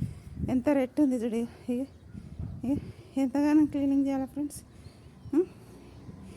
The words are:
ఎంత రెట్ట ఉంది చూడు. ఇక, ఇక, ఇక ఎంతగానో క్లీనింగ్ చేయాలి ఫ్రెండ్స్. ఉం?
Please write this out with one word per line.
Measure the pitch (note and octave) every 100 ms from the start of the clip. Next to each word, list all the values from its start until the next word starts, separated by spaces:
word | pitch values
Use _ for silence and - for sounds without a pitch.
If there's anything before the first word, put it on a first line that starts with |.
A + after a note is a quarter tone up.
| - - - - -
ఎంత | B3+ B3
రెట్ట | C#4+ B3+ -
ఉంది | D4 B3+
చూడు. | A#3 A3+
ఇక, | A#3 - -
ఇక, | B3 C#4 - - - - - - - A#3
ఇక | C#4+ - - - -
ఎంతగానో | C4+ C#4 D4 D4+ D4
క్లీనింగ్ | D4 C#4 C#4 C#4
చేయాలి | C4+ C4
ఫ్రెండ్స్. | - D4 - - - - - - - -
ఉం? | C#4+ F#4 - - - - - - - -